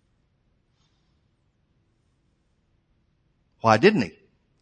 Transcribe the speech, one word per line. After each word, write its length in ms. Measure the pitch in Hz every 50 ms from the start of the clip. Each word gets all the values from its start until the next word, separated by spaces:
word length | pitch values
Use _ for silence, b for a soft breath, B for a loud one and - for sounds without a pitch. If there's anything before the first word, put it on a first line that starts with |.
| _ _ _ _ _ _ _ _ _ _ _ _ _ _ _ _ _ _ _ _ _ _ _ _ _ _ _ _ _ _ _ _ _ _ _ _ _ _ _ _ _ _ _ _ _ _ _ _ _ _ _ _ _ _ _ _ _ _ _ _ _ _ _ _ _ _ _ _ _ _ _ _
Why 160 | - 113 107
didn't 240 | 110 147 208 214 147
he? 120 | 101 90 - - - _ _ _ _ _ _ _